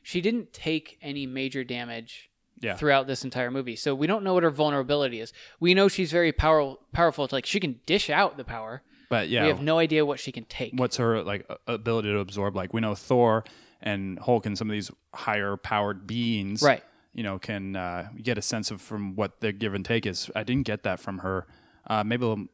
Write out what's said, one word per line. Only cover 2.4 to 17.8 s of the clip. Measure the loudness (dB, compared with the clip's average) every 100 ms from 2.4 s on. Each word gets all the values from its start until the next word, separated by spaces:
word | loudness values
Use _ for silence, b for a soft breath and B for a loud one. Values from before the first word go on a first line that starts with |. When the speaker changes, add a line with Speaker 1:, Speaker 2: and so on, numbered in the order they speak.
| _ -8
Speaker 2:
Yeah. | -4 0
Speaker 1:
throughout | 4 4 4
this | -4
entire | -4 -4 -4
movie. | -4 -6 -4
So | -2
we | 0 0
don't | 0
know | 2
what | 4
her | 4
vulnerability | 4 2 2 0 0 0 -4
is. | -10 -14 B B
We | 4
know | 6 6
she's | 4 2
very | 4 4
power-, | 4 6 6 4 -4 _
powerful. | 2 2 2 -2
It's |
like | -2
she | -2 -2
can | -2 -4
dish | 0 0 2
out | 2 2 -2
the |
power. | -10 -10 -10 -12 _ b b
Speaker 2:
But, | 0 2
yeah. | 2
Speaker 1:
We | 2
have | 2
no | 2 4
idea | 4 4 2
what | 0
she | -8
can | -10 -10
take. | -8 -4 0
Speaker 2:
What's | 0 2
her, | 2 2
like, | 0 -4 -6
a-, | -10 -6
ability | -4 0 0 2
to | 0
absorb? | -2 -2 -2 -2
Like, | -2
we | -2
know | 0
Thor | -2 2 6 6 4 0 B B B
and | -4 -4 -4 -4
Hulk | 2 2 2
and | -4
some | -4
of |
these | -4 -6 -12 _
higher | -8 -2 -2 -2 -4
powered | -2 0 0 -4 -6
beings, | -2 0 0 -2 2
Speaker 1:
Right. | 2 2 -2 b b
Speaker 2:
you | -8
know, | -6 -6
can, | -6 -6 -4
uh, | -6